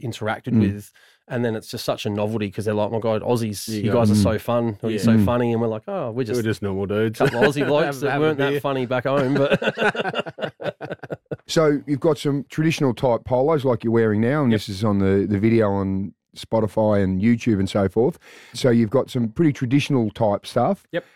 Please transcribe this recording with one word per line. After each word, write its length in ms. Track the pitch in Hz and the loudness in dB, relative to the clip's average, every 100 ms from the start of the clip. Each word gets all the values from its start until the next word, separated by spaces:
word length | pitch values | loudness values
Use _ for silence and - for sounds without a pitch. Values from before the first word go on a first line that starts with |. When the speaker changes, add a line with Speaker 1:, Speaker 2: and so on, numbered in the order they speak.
Speaker 1:
interacted 520 | 120 - 107 110 - | -10 -6 -6 -6 0
Speaker 2:
Mm. 60 | 117 | 2
Speaker 1:
with, 280 | 101 104 - _ _ _ - | 2 0 -12 _ _ _ -8
and 160 | 123 | -4
then 100 | 120 | -2
it's 140 | 110 - | -4 -8
just 160 | 120 | -8
such 220 | - 127 110 | -6 -4 -4
a 40 | |
novelty 400 | 104 107 113 104 | -2 -2 -2 -4
'cause 140 | 107 | -4
they're 80 | 107 | -4
like, 160 | 104 104 | -2 -2
"My 80 | 110 | -2
God, 220 | 113 110 | -2 -2
Aussies, 460 | 92 120 113 98 - | -2 -2 -2 -6 -8
Speaker 3:
You 140 | 107 | -4
Speaker 1:
you 100 | 110 | 0
Speaker 3:
go, 60 | 123 | 2
Speaker 1:
guys 120 | 110 | 4
are 40 | |
Speaker 2:
Mm. 80 | 104 | 4
Speaker 1:
so 160 | 101 107 | 4 0
fun, 400 | - 120 117 104 | -2 -2 -2 -4
or 60 | 113 | -6
you're 40 | 107 | 0
Speaker 3:
Yeah. 60 | |
Speaker 1:
so 60 | 113 110 | 4 4
Speaker 3:
Mm. 60 | 101 | 4
Speaker 1:
funny," 260 | 123 120 | 2 0
and 80 | 113 | 0
we're 80 | 117 | -2
like, 140 | 110 - | -4 -8
"Oh, 240 | 196 127 | -8 -6
we're 120 | 113 | -6
just 140 | 117 120 | -2 -2
Speaker 3:
We're 40 | 110 | -2
just 140 | 104 | -2
normal 240 | 101 95 98 | -4 -4 -2
dudes. 340 | 104 110 110 | 0 0 0
Speaker 1:
a 40 | - | 0
couple 180 | 117 | 2
of 100 | 127 | 2
Aussie 120 | 143 143 | 2 0
Speaker 3:
<laughs> 0 | |
Speaker 1:
blokes 180 | 147 151 | 0 0
Speaker 3:
Have, 140 | 135 | -2
Speaker 1:
that 100 | 139 | -2
Speaker 3:
have 100 | 143 | 0
a 20 | |
Speaker 1:
weren't 140 | 156 143 | 0 0
that 120 | 139 | -2
Speaker 3:
beer. 100 | 143 | -2
Speaker 1:
funny 260 | 143 135 123 | -2 -2 -2
back 180 | 127 | -2
home." 300 | 131 139 131 | 0 0 2
But 260 | 139 139 185 | 2 2 0
<laughs> 1000 | 226 - 214 220 196 - - - 160 - 147 - 156 - - - _ 151 - | -2 -2 -2 -2 -4 -6 -8 -10 -10 -8 -10 -10 -12 -14 -12 -14 _ -14 -2
Speaker 2:
So 360 | 170 156 143 120 | 2 2 2 -2
you've 140 | 143 | 0
got 180 | 170 147 | 0 0
some 260 | 147 143 - | -2 -2 -4
traditional 460 | - 160 - 139 | -2 0 2 0
type 300 | 107 131 113 | 0 0 0
polos 400 | - 127 143 156 | 0 0 2 2
like 200 | 127 113 | 0 0
you're 80 | 117 | 2
wearing 280 | 117 110 104 | 2 4 2
now, 220 | 117 151 | 2 2
and 100 | 131 | 2
Speaker 3:
Yep. 80 | 107 | 0
Speaker 2:
this 80 | - | -2
is 160 | 95 | -2
on 140 | 110 101 | 0 2
the, 260 | 95 98 98 | 2 2 2
the 100 | 101 | 2
video 320 | 113 113 104 | 4 4 2
on 440 | 98 98 95 98 - _ - | 0 -2 -4 -6 -12 _ -20
Spotify 680 | - 110 107 - 107 101 | -4 -2 0 0 2 2
and 180 | 95 92 | 2 2
YouTube 380 | 113 117 123 101 | 2 2 2 0
and 100 | 98 | 0
so 200 | 104 98 | 0 0
forth. 300 | 110 139 - - - - | 2 0 -2 -14 -20 -18
So 160 | - 131 | -2 2
you've 200 | 117 110 | 4 2
got 200 | 131 - | 0 0
some 180 | 127 113 | -2 -2
pretty 240 | - 160 | 0 0
traditional 580 | - 123 139 - 135 110 | 0 0 0 2 0 0
type 360 | - 110 101 - | 0 0 0 -2
stuff. 400 | 120 135 196 _ | 0 0 -2 _
Speaker 3:
Yep. 120 | 165 - | -10 -10